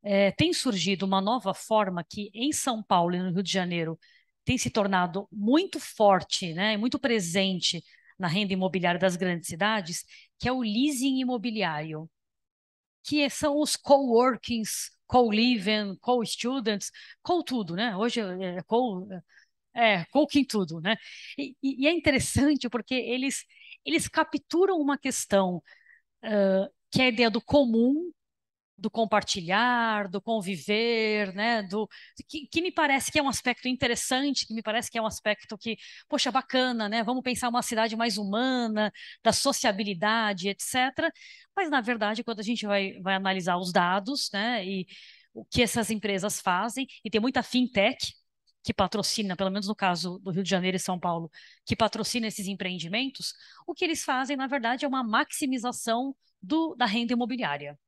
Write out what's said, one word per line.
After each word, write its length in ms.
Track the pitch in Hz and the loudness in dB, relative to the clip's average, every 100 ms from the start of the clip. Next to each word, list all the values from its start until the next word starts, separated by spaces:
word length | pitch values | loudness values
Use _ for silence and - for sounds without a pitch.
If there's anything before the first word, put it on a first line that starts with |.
eh, 280 | 214 196 196 | 2 4 4
tem 220 | - 311 | 4 0
surgido 520 | 330 262 196 165 190 190 | 2 0 0 0 0 2
uma 160 | 190 | 2
nova 320 | 196 247 196 | 2 0 -2
forma 500 | 185 - 220 196 175 | -6 0 2 2 -2
que, 260 | 170 - 208 | -8 -10 -10
em 180 | 214 269 | -4 -2
São 320 | 302 - 220 | -2 -2 -4
Paulo 320 | 208 185 170 180 | 2 4 4 2
e 40 | |
no 120 | 185 | 0
Rio 120 | 175 | -2
de 80 | 175 | 0
Janeiro, 480 | 190 175 170 160 160 _ _ _ _ - | -2 0 -2 -4 -6 _ _ _ _ -2
tem 120 | 247 | 0
se 120 | 240 | 0
tornado 580 | - 202 190 180 175 208 | 0 2 2 2 -2 -8
muito 480 | 214 208 294 381 320 | -4 4 4 2 -6
forte, 760 | - - 208 185 - - 180 | -12 4 6 6 2 -4 -4
né, 240 | 160 208 214 | -2 -2 0
muito 220 | 240 294 | -2 0
presente 840 | 277 226 170 185 190 185 - 175 - _ _ _ | 0 0 2 0 0 0 -2 -4 -10 _ _ _
na 100 | 180 | -2
renda 260 | 175 202 | 0 0
imobiliária 460 | 190 185 190 175 175 | 0 0 2 0 2
das 160 | 185 175 | 2 2
grandes 320 | 185 175 - | -2 -2 -6
cidades, 580 | 170 202 220 165 175 - - - _ | -2 0 0 -4 -10 -12 -20 -20 _
que 80 | 233 | -2
é 40 | |
o 100 | 254 | 0
leasing 580 | 226 208 285 269 269 262 | -2 0 0 0 0 0
imobiliário, 880 | 247 247 214 220 180 151 156 156 160 _ _ _ _ _ _ _ _ _ - | 0 -2 -2 -2 -2 -2 -6 -10 -12 _ _ _ _ _ _ _ _ _ -2
que 220 | 294 285 | 0 0
são 300 | - 294 285 | 0 0 2
os 160 | 294 - | 0 -2
coworkings, 1160 | - 277 269 226 254 226 - 240 214 - - _ _ | 4 6 6 4 4 0 -4 -4 -4 -6 -10 _ _
co-living, 880 | 254 233 208 240 240 190 214 202 185 | 4 4 4 4 2 0 0 -2 -6
co-students, 920 | - 247 214 - 233 269 220 208 - - - - | 0 0 0 -4 -4 -2 -2 -4 -6 -14 -20 -16
co-tudo, 520 | - 359 - 254 180 175 | -2 -2 0 -4 -4 -2
né? 200 | 240 185 | -2 0
Hoje 240 | 233 233 | -2 -2
é 400 | 202 185 190 180 | -4 -4 -6 -6
co-, 440 | 175 226 254 185 196 185 - _ _ _ _ | 0 0 0 -4 -8 -12 -14 _ _ _ _
é, 320 | - 226 190 160 | 2 2 2 0
co-, 160 | 269 294 294 | 2 4 2
em 100 | 254 | 2
tudo, 360 | 214 175 165 | -2 -2 -4
né? 160 | 170 220 - - - - | -2 -4 -6 -18 -14 -10
E, 180 | 277 254 | -10 -4
e, 200 | 269 254 | -6 0
e 40 | 277 | 2
é 40 | |
interessante 760 | 339 311 269 - - 277 285 240 | 2 2 2 0 2 4 2 0
porque 260 | 240 - 262 | -4 -2 -4
eles, 500 | - 254 269 - - - - - - | -2 -2 -2 -4 -10 -20 -20 -14 -2
eles 220 | 302 - | -2 0
capturam 680 | - - - _ 330 381 359 | -2 0 -2 _ 2 4 2
uma 180 | 285 277 | 0 0
questão, 680 | 269 247 - 196 185 175 _ - _ - _ _ | -2 -6 2 2 4 -2 _ -20 _ -20 _ _
ãh, 440 | 220 214 196 190 196 _ _ | -2 2 4 2 0 _ _
que 100 | - | 2
é 40 | 254 | 2
a 40 | |
ideia 200 | 226 233 | 4 2
do 120 | 214 | 2
comum, 680 | - 294 254 226 240 294 349 - _ _ _ _ _ _ | 4 4 6 4 4 2 -2 -12 _ _ _ _ _ _
do 140 | 202 | -6
compartilhar, 1160 | - 220 208 - 208 165 196 240 240 226 214 196 | -2 2 2 2 -6 0 2 4 2 0 0 -2
do 140 | 190 | -6
conviver, 1120 | 226 226 185 185 139 208 233 226 220 214 202 | -2 -2 -2 -6 -2 0 2 0 0 0 -2
né? 300 | 190 226 233 | -2 -2 -2
Do, 260 | 190 202 208 - - - - | -2 -6 -6 -10 -20 -20 -14
que, 180 | 311 285 | -12 -4
que 140 | 330 | -2
me 100 | 349 | -2
parece 400 | - 302 269 - | 0 2 2 0
que 60 | 311 | 0
é 40 | |
um 60 | 277 | 0
aspecto 380 | - - 240 254 | 0 -2 -2 -4
interessante, 800 | 254 254 233 - 254 285 269 - | -2 0 -2 -2 0 0 -2 -4
que 80 | |
me 80 | 226 | -6
parece 300 | 220 220 - | -4 -4 -4
que 60 | 233 | -4
é 40 | |
um 40 | 220 | -4
aspecto 500 | - 214 208 - 208 | -2 -2 -4 -6 -10
que, 200 | 226 214 - - _ | -8 -8 -10 -20 _
poxa, 240 | 294 262 | -2 0
bacana, 560 | 247 - 254 254 233 208 | 0 0 0 2 0 -2
né? 160 | 226 | -2
Vamos 200 | 214 254 | -2 -2
pensar 260 | 254 240 247 | -2 -2 0
uma 140 | 240 | -2
cidade 320 | - 220 226 220 | -2 0 0 0
mais 220 | 233 202 | -2 -2
humana, 760 | 196 208 262 254 233 214 214 - - - | -2 0 0 0 0 0 -2 -4 -20 0
da 100 | 233 | 2
sociabilidade, 1160 | - 277 - 247 196 208 180 208 226 214 196 190 | 2 0 2 0 0 -2 0 2 2 0 0 -4
et 120 | 196 | -4
cetera. 500 | - 254 262 277 320 - - - _ - | -4 0 0 0 -2 -4 -20 -20 _ -4
Mas, 140 | 349 | 0
na 100 | 277 | 0
verdade, 420 | 220 233 208 220 | 0 -2 0 -2
quando 160 | 240 214 | -4 -6
a 40 | |
gente 240 | 208 233 208 | -4 -4 0
vai, 320 | 202 196 - | 0 0 -4
vai 140 | 185 190 | 0 0
analisar 420 | 190 190 175 175 | 2 0 0 0
os 140 | 180 | 2
dados, 580 | 180 175 196 196 285 - | 2 4 2 -2 -4 -4
né, 320 | 202 220 240 185 | -2 -2 -2 -4
e 220 | 196 185 - - - _ | -6 -6 -12 -20 -20 _
o 100 | 226 208 | -18 -6
que 180 | - | 2
essas 260 | 240 233 220 | 2 2 -2
empresas 500 | 220 208 196 202 - | -2 -2 -2 -2 -2
fazem, 480 | - 180 226 254 269 - | 0 0 -2 -4 -8 -10
e 60 | 214 | -2
tem 100 | 208 | 0
muita 200 | 240 262 | 2 0
fintech 720 | - 254 247 208 208 - - - _ _ _ _ | 0 0 2 4 2 0 -8 -10 _ _ _ _
que 100 | - | -6
patrocina, 600 | - 185 208 190 - 202 180 | 0 0 0 -2 -2 -4 -2
pelo 140 | 190 | -2
menos 180 | 190 190 | -2 -6
no 80 | 214 | -2
caso 440 | 196 175 180 180 | 0 0 -4 -8
do 120 | 196 | -6
Rio 120 | 175 | -4
de 60 | 180 | 0
Janeiro 280 | 185 185 185 | 0 0 -2
e 20 | |
São 200 | - 180 | -4 -4
Paulo, 320 | 180 170 165 - - - - | -2 -4 -6 -14 -20 -20 -8
que 100 | - | 0
patrocina 520 | 214 214 214 247 220 | 0 0 -4 -4 -4
esses 200 | - 190 | -6 -8
empreendimentos, 880 | 196 185 180 160 208 269 - - - - - - | -6 -6 -6 -4 -4 -4 -6 -12 -12 -20 -18 -12
o 80 | |
que 120 | 330 349 | -4 -2
eles 180 | 320 | -2
fazem, 340 | - 254 262 285 | -2 -2 -2 -4
na 80 | 262 | -2
verdade, 380 | 277 226 262 294 | -2 -2 -2 -2
é 20 | |
uma 160 | 262 | -2
maximização 1120 | 233 220 294 - 285 254 233 - - 226 269 - _ _ | 0 0 0 -4 -2 -2 -4 -6 -2 -2 -2 -8 _ _
do, 340 | 185 320 320 254 | -2 0 0 0
da 100 | 247 | 0
renda 280 | 220 233 | 0 0
imobiliária. 640 | 240 240 247 185 143 143 147 | 0 -2 -2 -4 -4 -8 -14